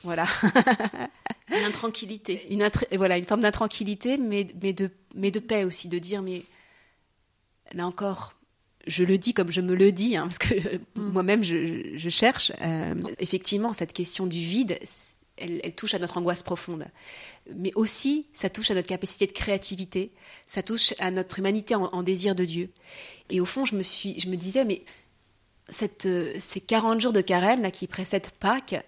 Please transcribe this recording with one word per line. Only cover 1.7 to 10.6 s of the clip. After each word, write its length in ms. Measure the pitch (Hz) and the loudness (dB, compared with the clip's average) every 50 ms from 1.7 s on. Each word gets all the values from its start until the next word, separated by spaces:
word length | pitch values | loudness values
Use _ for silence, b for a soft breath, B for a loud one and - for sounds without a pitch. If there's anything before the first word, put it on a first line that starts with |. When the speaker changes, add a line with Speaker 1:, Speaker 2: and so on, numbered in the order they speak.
| 302 - 233 226 214 - 226 190 220 208 - - - 202 - - | -2 -2 -6 -6 -6 -6 -8 -8 -10 -10 -6 -6 -6 -4 -4 -2
Speaker 1:
Une 120 | 196 208 | 0 2
intra-, 240 | 208 208 - - 247 - | 2 4 2 2 0 0
voilà, 260 | 190 185 190 185 180 | 2 2 4 4 4
une 60 | 175 180 | 2 2
forme 160 | - 214 214 | 2 2 4
d'intranquillité, 800 | 226 208 208 - 220 214 - - 220 196 208 196 - 240 269 | 4 2 2 2 -2 -2 -2 -2 -4 -4 -4 -2 0 0 0
mais, 280 | 285 254 220 202 202 202 175 - 180 | 0 0 0 0 0 -2 -2 -6 -4
mais 120 | 190 196 185 | -2 -2 0
de, 180 | 175 196 185 185 _ _ _ - | 0 -2 -4 -4 _ _ _ -6
mais 160 | 190 190 202 | -2 -2 0
de 80 | 190 220 | 0 -2
paix 240 | 240 - 226 208 196 | -2 0 0 0 0
aussi, 240 | 185 170 - - | 0 0 0 0
de 100 | 180 170 | 0 -2
dire, 240 | 175 170 180 208 202 | -4 -4 -4 -4 -4
mais 220 | 190 185 185 175 - - b b b b b b b b b b b b _ _ _ _ _ _ _ _ _ _ _ - - | -4 -6 -6 -8 -10 -14 b b b b b b b b b b b b _ _ _ _ _ _ _ _ _ _ _ -12 -8
là 140 | 175 175 | -6 -6
encore, 460 | 180 180 - 208 202 190 180 - - - _ _ _ _ _ _ _ _ _ - | -4 -4 -4 -4 -4 -4 -4 -8 -14 -16 _ _ _ _ _ _ _ _ _ -8
je 180 | - 160 175 180 | -4 0 2 4
le 140 | 175 190 | 4 4
dis 160 | 185 - 233 240 | 4 2 2 2
comme 180 | - 185 170 | 2 0 0
je 100 | 165 185 | 0 -2
me 140 | 180 180 180 | 0 2 4
le 160 | 185 190 202 | 6 6 6
dis, 240 | 190 175 208 240 226 | 6 4 0 0 0
hein, 60 | 160 147 | 0 0
parce 140 | 175 175 | -2 0
que 180 | - - - 247 | 0 2 2 2
<laughs> 400 | 190 | 0